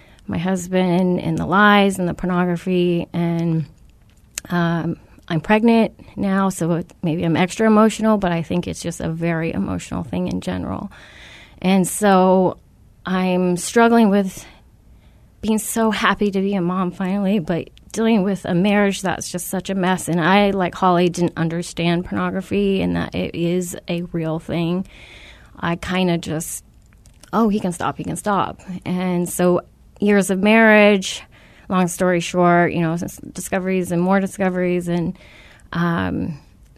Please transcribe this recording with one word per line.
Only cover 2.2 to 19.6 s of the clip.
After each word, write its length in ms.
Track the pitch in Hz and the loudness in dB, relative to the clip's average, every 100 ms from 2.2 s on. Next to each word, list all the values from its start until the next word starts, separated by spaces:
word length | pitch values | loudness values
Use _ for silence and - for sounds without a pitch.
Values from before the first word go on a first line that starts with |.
| 180 180 180 170 - 180 175 170 - | -2 0 0 -2 -2 0 2 0 -2
And, 540 | 170 170 170 165 160 147 - - _ _ _ _ - - | -4 -2 -2 0 -2 -4 -10 -20 _ _ _ _ -16 -4
um, 480 | 175 170 170 160 - - - - | -2 0 0 -4 -8 -12 -18 -6
I'm 120 | 165 | -4
pregnant 540 | - 214 226 226 220 - - - | 0 2 4 4 2 -2 -16 -6
now, 320 | 196 190 196 | -2 0 0
so 240 | 190 165 | -2 -2
it, 200 | 165 180 - | -2 -4 -6
maybe 200 | 175 160 | -4 -2
I'm 120 | 170 156 | 0 0
extra 320 | 180 - 220 | 0 0 4
emotional, 500 | 214 220 214 220 214 | 6 4 2 0 2
but 140 | 190 | 0
I 100 | 170 | -2
think 260 | 160 180 175 | -2 -4 -4
it's 140 | 165 | -6
just 180 | 170 165 | -8 -6
a 100 | 165 | -6
very 440 | 165 170 165 165 | -4 -2 -2 -2
emotional 500 | - 196 175 - 180 | -4 -4 -6 -6 -8
thing 240 | 175 180 180 | -6 -6 -4
in 140 | 185 | -6
general. 500 | 180 180 - - 202 - - - - - - - | -6 -6 -6 -8 -10 -14 -20 -20 -20 -20 -20 -4
And 260 | 180 190 180 | 0 2 2
so 680 | - 208 190 185 185 180 - _ _ - _ - | 0 4 6 6 4 2 -2 _ _ -20 _ -6
I'm 500 | 185 185 180 180 175 | -2 0 0 0 -2
struggling 540 | - 233 233 233 214 | 0 4 6 6 4
with 360 | 202 190 - - - - _ _ - - _ _ _ | 4 0 -6 -18 -20 -20 _ _ -20 -20 _ _ _
being 180 | 208 220 | -2 -2
so 320 | - - 220 | -2 0 0
happy 400 | 202 208 196 208 | 2 2 2 0
to 80 | 190 | 0
be 140 | 196 202 | 0 0
a 60 | |
mom 300 | 175 185 180 | -2 -2 -2
finally, 480 | 180 185 202 196 208 | -4 -4 -2 0 0
but 300 | 151 165 - - - | 0 -4 -6 -14 -12
dealing 320 | - 226 226 | -2 2 2
with 220 | 196 190 - | 2 -2 -2
a 80 | |
marriage 480 | 180 208 202 202 196 | 0 2 2 2 0
that's 280 | 180 - - | -4 -6 -6
just 160 | 175 - | -10 -6
such 220 | 190 | -6